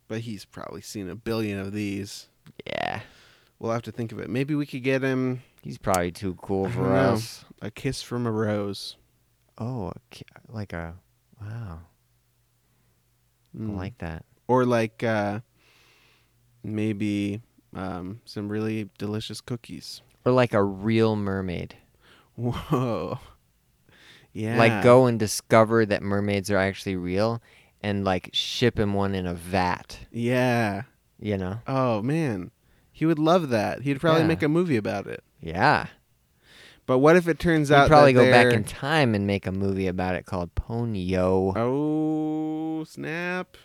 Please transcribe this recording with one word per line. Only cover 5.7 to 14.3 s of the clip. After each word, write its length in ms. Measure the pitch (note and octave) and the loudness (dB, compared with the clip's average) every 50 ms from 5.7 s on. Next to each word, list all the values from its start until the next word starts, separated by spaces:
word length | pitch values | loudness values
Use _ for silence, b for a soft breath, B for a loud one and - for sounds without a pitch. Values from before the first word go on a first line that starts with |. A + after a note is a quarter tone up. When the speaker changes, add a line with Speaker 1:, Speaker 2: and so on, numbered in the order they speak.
| C#2 | -12
Speaker 2:
probably 340 | - - G#2+ F#2+ F2+ F2 F2+ | -6 -2 0 0 0 0 -2
too 240 | E2+ - G2+ F#2 F2 | -4 -6 -8 -8 -8
cool 300 | - - - G2 F#2+ F#2+ | -8 -6 -4 -2 -2 -2
Speaker 1:
I 20 | F#2 | -2
Speaker 2:
for 60 | - F#2 F#2+ | -2 -2 0
Speaker 1:
don't 100 | F#2+ F#2+ | 2 2
know. 200 | F#2+ F#2+ - - | 4 4 2 2
Speaker 2:
us. 320 | A2 A2+ - - - - - - - | 0 -4 -8 -14 -18 -20 -20 -18 -14
Speaker 1:
A 80 | - A2 | -14 -14
kiss 320 | - - - C3+ C3 - | -10 -6 -6 -6 -6 -6
from 240 | - - B2 B2 A#2+ | -8 -8 -6 -4 -2
a 60 | A2+ | -2
rose. 640 | A2 A2 A2+ G#2+ G#2 G#2 G2+ G2+ G2 - - - - _ _ _ _ _ _ _ _ _ _ _ - | -2 0 0 0 -2 -2 -4 -6 -8 -10 -12 -16 -16 _ _ _ _ _ _ _ _ _ _ _ -14
Speaker 2:
Oh, 300 | - A2+ B2 C3 A#2+ F#2 | -10 -8 -8 -6 -6 -8
a 60 | E2+ - - _ - | -8 -10 -12 _ -20
ki-, 160 | - - - _ - - _ | -20 -20 -20 _ -20 -20 _
like 260 | - A2+ A2 G2+ - F2 | -14 -12 -10 -10 -8 -8
a, 220 | E2+ E2 E2 E2+ F2+ _ _ _ _ _ _ _ - | -10 -10 -10 -12 -16 _ _ _ _ _ _ _ -16
wow. 400 | G#2 G#2 A2+ A#2 A2+ F#2 E2 E2 E2+ _ _ _ _ _ _ _ _ _ _ _ _ _ _ _ _ _ _ _ _ _ _ _ _ _ _ _ _ _ _ _ _ _ - | -14 -12 -12 -12 -12 -12 -14 -16 -18 _ _ _ _ _ _ _ _ _ _ _ _ _ _ _ _ _ _ _ _ _ _ _ _ _ _ _ _ _ _ _ _ _ -12
Speaker 1:
Mm. 140 | A#2 A2 G#2+ | -10 -8 -6
Speaker 2:
I 60 | G2+ | -6
like 200 | F#2+ F#2 - - - | -6 -8 -8 -10 -10
that. 260 | F2+ E2 E2 D#2+ - _ | -10 -10 -10 -12 -14 _